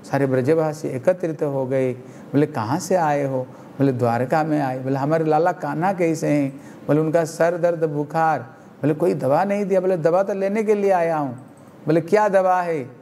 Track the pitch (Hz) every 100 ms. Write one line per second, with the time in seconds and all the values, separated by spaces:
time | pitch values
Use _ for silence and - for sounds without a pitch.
0 | - 139 135 127 127 160 156 151 143 135
1 | 123 180 170 156 151 135 127 135 131 123
2 | - - - 139 147 135 110 156 - 185
3 | 156 147 139 131 127 - - - 139 123
4 | 120 117 131 165 156 151 135 131 131 135
5 | 143 160 156 151 175 170 147 151 180 185
6 | 165 156 156 147 139 139 - - - 147
7 | 156 165 160 - 170 175 175 170 160 147
8 | 147 165 160 147 120 - - - 139 156
9 | 170 151 131 151 202 202 196 190 185 185
10 | 160 175 196 196 190 208 214 208 196 185
11 | 165 160 139 120 - - - - - 165
12 | 165 208 214 190 185 180 175 160 120 -